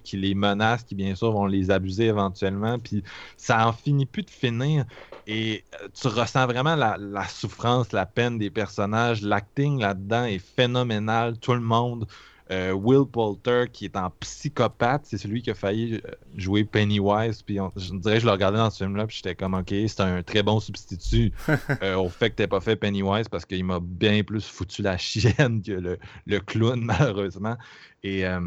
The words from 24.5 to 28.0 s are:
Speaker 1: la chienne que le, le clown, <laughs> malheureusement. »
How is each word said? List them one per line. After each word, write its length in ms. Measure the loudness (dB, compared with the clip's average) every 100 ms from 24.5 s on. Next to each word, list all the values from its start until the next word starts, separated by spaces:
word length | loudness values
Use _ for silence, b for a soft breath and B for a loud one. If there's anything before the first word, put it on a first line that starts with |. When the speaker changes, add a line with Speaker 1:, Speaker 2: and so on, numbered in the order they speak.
| -8 -8 -2
Speaker 1:
la 120 | -2 -2
chienne 640 | -2 2 4 6 4 2 -2
que 60 |
le, 260 | -4 -4 -6 B B -2
le 120 | -2
clown, 420 | 0 2 2 2
<laughs> 40 | 0
malheureusement. » 720 | 2 2 2 -4 -4 -6 -6 B B B _